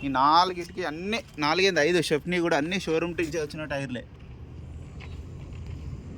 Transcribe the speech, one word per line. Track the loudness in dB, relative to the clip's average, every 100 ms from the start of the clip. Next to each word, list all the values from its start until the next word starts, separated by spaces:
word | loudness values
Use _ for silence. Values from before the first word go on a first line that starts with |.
ఈ | -2
నాలుగిటికి | 4 8 8 6 0 -8 -6
అన్ని, | -4 -4 -4 -4 -4 -2
నాలుగేంది, | 2 4 4 6
ఐదు | 4 4
స్టెప్నీ | 4 0 0 0
కూడా | 2 2
అన్ని | 2 -2
షోరూమ్ | 0 0 0 -2
నుంచి | -2 -2
వచ్చిన | -4 -6
టైర్లే, | -6 -4 -4 -8 -10 -16 -16 -16 -14 -14 -12 -12 -12 -14 -12 -12 -12 -12 -12 -10 -10 -10 -10 -10 -12